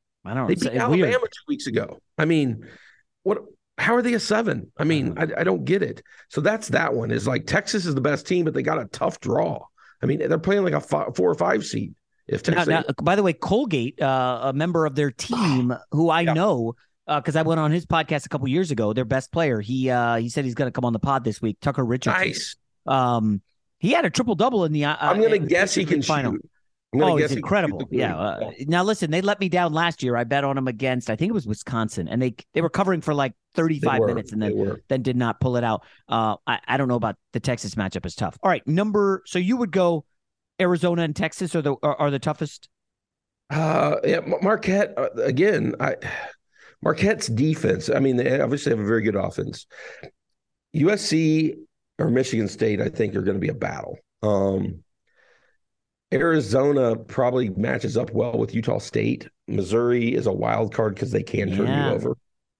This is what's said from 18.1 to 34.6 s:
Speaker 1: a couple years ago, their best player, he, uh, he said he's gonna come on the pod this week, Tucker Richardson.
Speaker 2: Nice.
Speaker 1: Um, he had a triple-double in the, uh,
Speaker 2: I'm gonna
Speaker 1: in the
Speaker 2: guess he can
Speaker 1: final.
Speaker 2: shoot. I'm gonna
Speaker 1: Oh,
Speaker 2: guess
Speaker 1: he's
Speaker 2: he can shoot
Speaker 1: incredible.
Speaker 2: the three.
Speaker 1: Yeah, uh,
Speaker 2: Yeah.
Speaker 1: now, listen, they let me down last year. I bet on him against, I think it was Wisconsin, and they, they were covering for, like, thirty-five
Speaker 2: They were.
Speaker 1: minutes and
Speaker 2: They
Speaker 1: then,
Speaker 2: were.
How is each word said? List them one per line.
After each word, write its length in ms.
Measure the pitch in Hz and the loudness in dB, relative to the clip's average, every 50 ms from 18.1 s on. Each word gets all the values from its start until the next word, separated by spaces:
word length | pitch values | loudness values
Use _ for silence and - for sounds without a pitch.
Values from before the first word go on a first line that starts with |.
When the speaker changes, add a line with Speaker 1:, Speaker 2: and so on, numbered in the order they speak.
| 165 143 - - | -2 -4 -2 -4
Speaker 1:
a 20 | |
couple 180 | - 147 117 127 | -4 -4 -2 0
years 220 | 127 165 190 165 | 0 0 0 0
ago, 240 | 147 110 113 104 110 | 0 0 0 0 0
their 120 | 120 127 | 0 0
best 260 | 110 127 131 131 - | 0 0 -2 -2 -2
player, 280 | - 170 170 151 123 107 | -2 0 0 2 0 0
he, 300 | 101 101 127 131 131 127 | -2 -2 -2 0 0 2
uh, 280 | 123 120 120 117 117 117 | 2 2 2 2 2 0
he 120 | 113 120 | -2 -2
said 160 | 117 156 139 | -4 -4 -4
he's 80 | 127 120 | -2 -2
gonna 160 | - 143 127 | -2 -2 -2
come 140 | - - 123 | -2 -2 0
on 80 | 120 117 | 0 0
the 60 | 110 | 0
pod 240 | - 139 139 135 120 | 0 0 0 0 0
this 180 | 117 104 - | -2 -4 -2
week, 160 | - 110 104 - | -2 -4 -4 -2
Tucker 240 | - 147 139 - 135 | -2 -2 0 0 0
Richardson. 440 | 113 120 131 - - 160 185 190 202 | 0 0 0 0 0 0 2 0 0
Speaker 2:
Nice. 280 | - - - - - - _ _ _ _ _ | -2 -4 -8 -10 -12 -16 _ _ _ _ _
Speaker 1:
Um, 560 | - 131 135 127 123 120 117 110 107 104 101 - _ _ _ _ _ _ _ | 0 0 2 2 2 2 2 2 2 0 0 -4 _ _ _ _ _ _ _
he 120 | - 180 | 0 2
had 140 | 285 349 330 | 2 2 2
a 40 | 185 | 2
triple-double 520 | - - 247 226 208 151 202 262 254 214 180 | 0 0 0 0 2 2 2 2 2 2 2
in 60 | 156 151 | 2 0
the, 120 | 151 147 | 0 0
uh, 100 | 143 156 - | 0 0 0
Speaker 2:
I'm 180 | - 151 180 202 | 2 2 4 4
gonna 160 | 220 226 220 | 4 4 4
Speaker 1:
in 60 | 196 160 | 2 2
the 40 | - | 2
Speaker 2:
guess 260 | 175 175 190 196 - | 2 2 2 2 2
he 120 | 214 196 | 0 0
can 180 | 151 175 147 135 | 2 0 0 2
Speaker 1:
final. 300 | - 156 147 135 120 - | 0 0 0 0 0 -2
Speaker 2:
shoot. 160 | - - - _ _ _ _ _ _ _ _ - | -4 -6 -12 _ _ _ _ _ _ _ _ 0
I'm 60 | 127 | 2
gonna 140 | 156 185 170 | 4 4 4
Speaker 1:
Oh, 40 | 147 | 4
Speaker 2:
guess 120 | 151 147 | 2 2
Speaker 1:
he's 60 | 139 117 | 0 -2
Speaker 2:
he 40 | |
can 0 | |
shoot 40 | - - | -2 0
Speaker 1:
incredible. 300 | 190 208 180 147 95 85 | 0 2 2 0 -2 -4
Speaker 2:
the 60 | 127 | -6
three. 120 | 110 - 127 | -4 -2 0
Speaker 1:
Yeah, 180 | 131 107 87 78 | 0 0 -2 -2
uh, 340 | 90 104 82 - 110 85 - - | -2 -4 -4 -4 -6 -8 -8 -8
Speaker 2:
Yeah. 80 | 131 143 | -4 -2
Speaker 1:
now, 160 | 165 175 185 | 0 2 2
listen, 280 | 202 220 202 190 160 | 0 0 0 -2 -2
they 100 | 151 170 | 0 0
let 180 | 185 202 208 202 | 0 0 0 0
me 100 | 196 185 | -2 0
down 240 | 170 180 175 170 151 | 2 2 2 2 0
last 300 | 156 170 170 160 - - | 0 0 0 -2 -2 -2
year. 120 | 127 120 | -2 0
I 80 | 117 120 | 0 0
bet 180 | 117 135 143 139 | 0 0 0 0
on 140 | 139 135 139 | 0 -2 -2
him 100 | 131 127 | -2 -2
against, 420 | 123 104 131 131 127 123 - - | -4 -2 -2 -2 -2 -2 -2 -4
I 60 | 110 | -2
think 140 | 107 156 196 | -2 -2 -2
it 20 | 233 | -2
was 140 | 208 131 107 | -2 -2 -4
Wisconsin, 600 | 107 - - - 127 117 110 107 - - 87 - | -6 -6 -6 -6 -4 -2 -2 -2 -4 -6 -6 -4
and 140 | - 120 | -2 -2
they, 140 | 127 127 113 - - _ _ | -2 -2 -2 -6 -14 _ _
they 80 | 151 | 0
were 80 | 170 165 | 0 0
covering 320 | - - 202 190 190 165 | 0 0 2 2 0 0
for, 120 | - - 151 | 0 -2 0
like, 200 | 143 139 131 - - _ _ _ | 0 0 -2 -4 -8 _ _ _
thirty-five 380 | - 165 165 160 143 - 151 135 | 0 0 0 0 0 0 0 2
Speaker 2:
They 40 | 127 | 2
were. 80 | 113 101 | 2 2
Speaker 1:
minutes 240 | - - 104 - | 0 -2 -4 -6
and 100 | 107 107 | -4 -4
Speaker 2:
They 80 | 107 104 | -2 -2
Speaker 1:
then, 80 | 104 | 0
Speaker 2:
were. 240 | 104 | 0